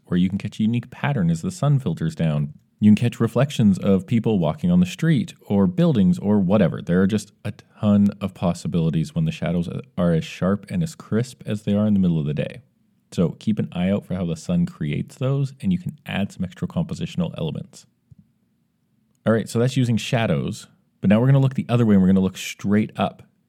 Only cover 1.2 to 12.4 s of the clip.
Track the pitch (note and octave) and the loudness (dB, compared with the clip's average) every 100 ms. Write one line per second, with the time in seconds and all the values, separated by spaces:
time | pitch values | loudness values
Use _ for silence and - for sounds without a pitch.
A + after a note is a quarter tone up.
1.2 | E2+ E2 F#2 - C#3+ C#3 F2+ D#2 D#2+ - | 0 -2 -4 -2 0 0 0 -4 -4 -2
2.2 | E2 D2 D2 - _ - G#2+ G#2+ A#2 - | -2 -2 -4 -8 _ 2 4 4 2 0
3.2 | A2+ A#2+ C#3 - G#2 F2+ G2+ F#2+ - A#2 | 0 0 0 2 2 4 2 0 2 -2
4.2 | A2+ G2+ D#2 D#2 F2+ F2+ B2+ - D#3+ C3+ | 0 0 0 0 2 2 2 0 0 0
5.2 | - - - G3+ F#3 F3+ F3 A#2 F2+ F2+ | -2 -8 -2 2 2 2 2 4 2 2
6.2 | G2+ G#2 F2+ G#2+ D#2 A1 - F2+ F#2+ G#2+ | 0 0 2 2 2 -2 -2 2 2 0
7.2 | - _ G2+ - - - G#2 G2+ G2+ - | -4 _ -12 -12 -18 -4 2 4 2 0
8.2 | G2 - F#2 E2+ E2 E2+ E2 D#2+ D2+ E2 | -8 -4 -4 -4 -4 -2 0 0 -2 -2
9.2 | D#2+ - D#2+ F2 E2+ F2+ - - F2 D#2+ | -4 -2 -4 -4 -4 -8 -10 -2 0 0
10.2 | - - F#2 G2+ - F#2+ D#2+ - - G#2+ | -2 -4 -2 -2 -4 -4 -4 -8 -6 -4
11.2 | B2 - A#2 G#2 - G2+ G#2+ G2 F2+ E2 | -4 -8 -10 -6 -2 0 2 2 2 0
12.2 | D2 C#2+ | -2 -4